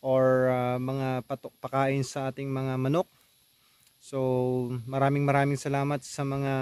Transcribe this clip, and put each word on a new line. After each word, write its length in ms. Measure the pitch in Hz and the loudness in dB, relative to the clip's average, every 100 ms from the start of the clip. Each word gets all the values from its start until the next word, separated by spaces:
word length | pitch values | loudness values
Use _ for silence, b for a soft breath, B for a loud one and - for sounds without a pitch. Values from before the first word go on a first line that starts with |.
or, 480 | 135 131 131 131 127 | 2 4 6 6 4
ah, 280 | 127 123 123 | 2 0 -2
mga 400 | 127 135 131 131 120 | -4 -4 -2 -4 -6
patok-, 240 | 135 120 _ | -10 -10 _
pakain 400 | 131 135 135 139 | -4 0 2 0
sa 280 | 131 - 135 | -2 -4 -6
ating 200 | 135 139 | -6 -6
mga 240 | 135 135 | -4 -4
manok. 320 | 131 131 156 190 _ _ _ _ b b b b _ | -2 0 0 -2 _ _ _ _ b b b b _
So, 160 | - 135 131 127 127 127 123 123 113 | -10 -2 0 2 0 0 -2 -6 -4
maraming 400 | 131 139 143 143 | 0 2 4 2
maraming 320 | 139 139 143 | 2 2 0
salamat 400 | 147 139 139 147 | -2 -2 -2 -4
sa 240 | - - 139 | -8 -8 -4
mga 280 | 139 139 135 | -4 -2 -2